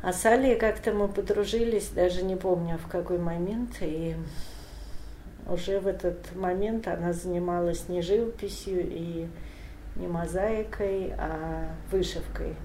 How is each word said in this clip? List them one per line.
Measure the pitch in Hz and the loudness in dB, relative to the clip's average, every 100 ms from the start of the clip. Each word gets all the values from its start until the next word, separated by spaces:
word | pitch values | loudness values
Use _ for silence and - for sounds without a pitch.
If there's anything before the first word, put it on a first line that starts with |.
А | 180 | 0
с | 180 226 | 2 6
Алей | 240 262 233 | 8 8 6
как-то | 220 214 - | 4 2 0
мы | 214 202 | 2 2
подружились, | 202 190 208 202 233 233 214 - | 0 0 2 2 2 4 2 0
даже | - 180 180 | 2 4 4
не | 190 190 | 0 0
помню, | 196 175 170 165 | 2 2 2 -2
в | - | -2
какой | 175 175 175 | -4 0 0
момент. | 170 170 180 226 240 - | 0 0 0 -2 -4 -2
И | - 156 165 160 160 135 - - - - - - - - - - - | -2 -2 -2 -4 -6 -4 -6 -6 -12 -12 -8 -8 -8 -12 -14 -12 -2
уже | 175 190 196 | 0 2 2
в | 190 | 2
этот | - 180 175 - 175 | 0 -2 -2 -8 -2
момент | 185 185 208 226 214 | 0 2 2 0 -2
она | 175 170 | 0 0
занималась | 175 180 175 175 175 175 170 - | 0 0 0 2 2 2 0 -2
не | 180 | -2
живописью | 170 208 233 - 202 - - 185 | 4 4 2 -2 -6 -6 -2 0
и | 170 165 170 165 165 165 - - - - - - | 0 -2 -4 -4 -6 -8 -12 -12 -14 -12 -6 -4
не | 180 | -2
мозаикой, | 170 170 180 208 220 214 - 202 190 180 - | -2 -2 0 2 0 -2 -2 0 0 -2 -2
а | 156 160 160 160 165 165 - | -4 -2 -4 -2 -4 -6 -2
вышивкой. | 190 175 170 170 - 160 156 | 0 0 -2 -6 -4 -4 -6